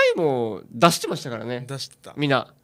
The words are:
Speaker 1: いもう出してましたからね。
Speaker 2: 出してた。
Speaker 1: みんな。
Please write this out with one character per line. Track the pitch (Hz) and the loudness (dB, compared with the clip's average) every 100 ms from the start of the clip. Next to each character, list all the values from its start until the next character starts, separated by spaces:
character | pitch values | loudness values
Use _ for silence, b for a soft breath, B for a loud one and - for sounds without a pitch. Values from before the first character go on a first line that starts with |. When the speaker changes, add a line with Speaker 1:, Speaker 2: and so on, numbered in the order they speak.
| 523 440 | 4 4
Speaker 1:
い | |
も | 156 127 113 101 | 2 2 -2 -4
う | - | -10
出 | 117 170 | 2 4
し | - | 4
て | - | -4
ま | 165 | -6
し | |
た | 135 | -8
か | 113 | -8
ら | 113 | -8
ね。 | 123 123 | -8 -8
Speaker 2:
出 | 135 | -10
し | - | -12
て | - | -16
た。 | - - | -14 -2
Speaker 1:
み | 147 | 2
ん | |
な。 | 127 - _ | 2 0 _